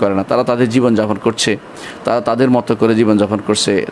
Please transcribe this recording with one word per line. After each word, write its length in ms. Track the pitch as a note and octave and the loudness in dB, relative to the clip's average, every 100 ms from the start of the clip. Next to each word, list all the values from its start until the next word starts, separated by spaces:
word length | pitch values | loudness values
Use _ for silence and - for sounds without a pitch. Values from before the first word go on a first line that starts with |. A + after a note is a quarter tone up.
করে 140 | G2+ | 0
না, 100 | F#2+ | -2
তারা 200 | F#2 A#2+ | 0 0
তাদের 240 | B2 A#2+ B2 | 0 0 2
জীবনযাপন 460 | B2 B2 G#2+ G#2 | 2 2 2 0
করছে, 420 | G2 A#2 A2 - G2+ - - - - | -2 -2 -2 -2 -2 -6 -16 -16 -8
তারা 160 | - A#2 | -2 -2
তাদের 300 | A#2 A#2 C3 | 0 0 2
মতো 260 | B2 - A2+ | 2 0 0
করে 180 | A2+ | 2
জীবনযাপন 440 | A2+ A2 G#2+ G2+ G#2+ - | 4 4 2 2 -2 -2
করছে, 400 | G#2+ - G2 - | -2 0 0 -2